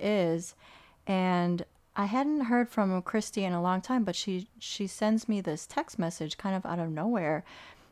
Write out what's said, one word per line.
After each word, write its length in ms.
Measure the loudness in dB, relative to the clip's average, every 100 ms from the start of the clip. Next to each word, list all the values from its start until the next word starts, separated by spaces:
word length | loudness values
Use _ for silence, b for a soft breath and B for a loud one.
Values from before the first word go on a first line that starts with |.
is, 540 | 0 2 2 2 -2 -14 B B B B -2
and 580 | 2 4 4 2 0 -2 _ _
I 120 | -4 0
hadn't 400 | 2 2 2 2
heard 220 | 2 2
from 320 | 2 2 2
Christy 420 | 0 -2 -2 -2
in 80 | 0
a 100 | 0
long 180 | 2 0
time, 220 | 0 0
but 140 | 0 -2
she, 320 | -2 -4 -6 -12
she 300 | -10 -6 -6
sends 400 | 0 2 2 2
me 120 | -2
this 260 | -2 -4 -4
text 340 | -4 -4 -2
message 360 | -4 -2 -6 -4
kind 200 | -4 -2
of 100 | -2
out 140 | -4
of 100 | -2
nowhere. 540 | -2 0 0 0 0 B B B B B